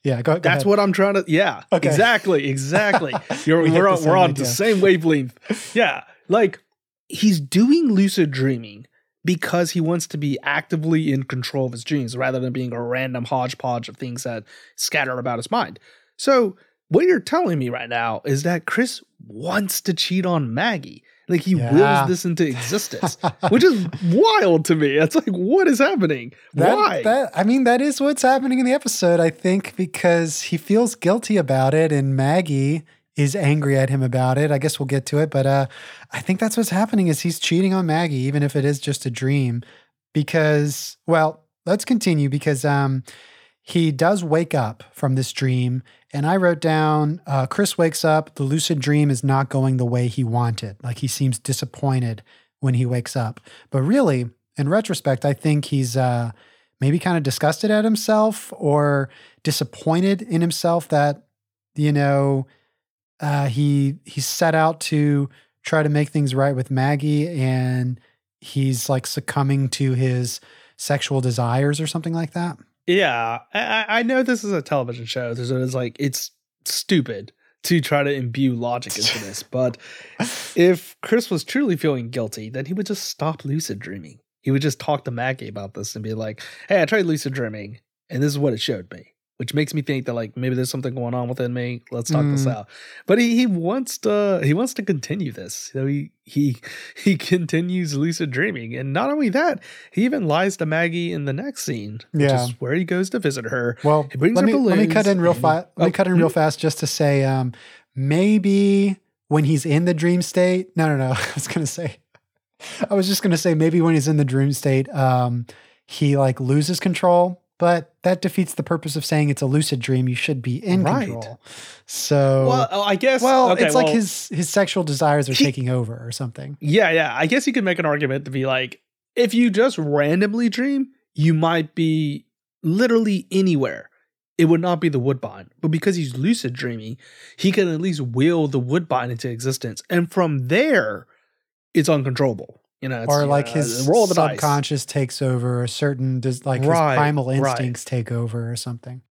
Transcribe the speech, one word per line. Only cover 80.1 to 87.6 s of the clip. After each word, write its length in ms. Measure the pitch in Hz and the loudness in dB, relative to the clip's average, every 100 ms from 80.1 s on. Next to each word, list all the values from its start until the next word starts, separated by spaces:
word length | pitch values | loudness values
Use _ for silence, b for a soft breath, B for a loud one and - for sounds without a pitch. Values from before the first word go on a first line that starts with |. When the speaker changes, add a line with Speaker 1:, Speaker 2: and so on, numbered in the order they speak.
| B 240 - - | B -8 -8 -6
Speaker 2:
if 400 | - 175 175 - - | 4 4 4 -4 -16
Chris 280 | - 226 - | 0 0 0
was 140 | 165 | -6
truly 320 | - 262 277 | -2 -2 0
feeling 340 | 160 156 135 117 | 0 0 -2 -6
guilty, 380 | 127 107 110 110 | -6 -6 -8 -10
then 160 | 127 | -10
he 80 | 139 | -8
would 120 | 185 | -6
just 180 | 202 202 | -6 -8
stop 380 | - - 151 151 | -8 -6 -6 -6
lucid 360 | 143 151 - 101 | -6 -6 -6 -10
dreaming. 400 | - 95 76 - _ _ | -10 -14 -16 -20 _ _
He 100 | 131 | -2
would 100 | 135 | 0
just 180 | 147 - | 0 -4
talk 240 | - 143 | -4 -4
to 60 | - | -4
Maggie 380 | 120 127 131 110 | -6 -6 -6 -10
about 240 | 104 98 | -12 -12
this 220 | 98 101 | -10 -10
and 80 | 110 | -10
be 100 | 107 | -8
like, 280 | 110 110 110 B B B | -6 -8 -10 B B B
"Hey, 120 | 196 | 0
I 40 | |
tried 200 | 156 220 170 | 2 0 0
lucid 260 | 156 139 | -2 -4
dreaming, 460 | 131 117 107 | -6 -8 -8